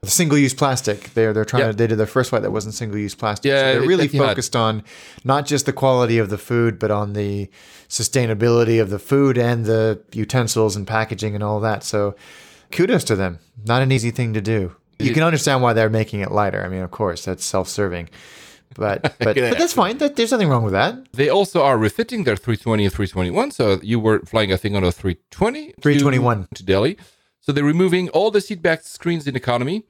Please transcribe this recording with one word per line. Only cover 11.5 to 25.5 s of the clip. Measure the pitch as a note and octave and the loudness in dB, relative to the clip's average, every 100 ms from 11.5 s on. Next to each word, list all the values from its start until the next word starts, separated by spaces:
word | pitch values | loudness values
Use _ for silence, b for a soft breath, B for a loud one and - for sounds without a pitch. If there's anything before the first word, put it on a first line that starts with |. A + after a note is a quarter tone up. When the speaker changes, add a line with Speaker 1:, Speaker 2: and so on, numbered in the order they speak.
| G#2+ | -2
Speaker 1:
that. | A2 G2+ | -2 -4
So | - G#2 G2+ G2+ B B B B B | -4 -2 -2 -4 B B B B B
kudos | - F#3+ B3 | -2 2 2
to | - G#2 | 2 0
them. | F#2 E2+ _ - | -2 -6 _ -14
Not | G#2+ A#2+ | -2 0
an | C3 | 2
easy | C3+ A#2 | 0 0
thing | A2+ A#2+ | -2 -2
to | A2 | -2
do. | G2+ A2 F#2 - _ _ | -2 -2 -2 -8 _ _
You | C#3 | 0
Speaker 2:
It | |
Speaker 1:
can | B2 | 2
understand | D#3+ D#3+ - C3 | 2 2 0 2
why | B2 | 2
they're | A2+ A2 | 2 2
making | A2 A2 G#2 | 2 -2 -4
it | F#2+ | -2
lighter. | G2 G2+ G2 | 0 0 -2
I | F2+ | -6
mean, | F#2 | -6
of | F#2 | -8
course, | - G#2 E2+ | -4 -4 -4
that's | - F2+ | -8 -6
self-serving. | - G2 F2+ - G2+ F2 E2+ B B B B B _ - | -4 -4 -4 -2 -4 -4 -10 B B B B B _ -6
But, | G#2 G2 | -4 -2
Speaker 2:
<laughs> | - - | -4 -2
Speaker 1:
but, | A2 G#2+ | 0 2
Speaker 2:
Yeah. | A#3+ | 2
Speaker 1:
but | A#3+ | 0
that's | E4+ | 0
fine. | - F#3+ C4 | 2 0 0
That, | C#4+ C#4+ | -2 0
there's | A#3 | 0
nothing | A#3+ F3 | 2 2
wrong | B2+ | 2
with | A2 | 2
that. | F#2+ C#3+ B3 - | 2 0 -2 -14
Speaker 2:
They | A#2 C#3+ | -2 2
also | F3 G3 F3 | 2 2 2
are | C#3 D#3 | 4 4
refitting | - - A3+ A#3+ | 2 0 -4 -2
their | D#3+ G#2 | 0 -2
three | - A2 | -2 -4
twenty | - A2 | 0 0
and | G2+ | 0
three | - G2 | 0 -4
twenty-one. | F#2+ F2+ F3+ C#4 | -2 -2 -2 -2
So | - A2 F#2+ | 0 2 2
you | G2+ A#2 | 0 0
were | A2 G#2+ | 2 2
flying, | - A2+ G#2 | 0 -2 0
I | F#2 | 0
think, | G#2+ G2+ | 0 0
on | |
a | F2+ | 0
three | - G2 F2 _ | 0 -4 -6 _
twenty | - G#3+ | -2 -2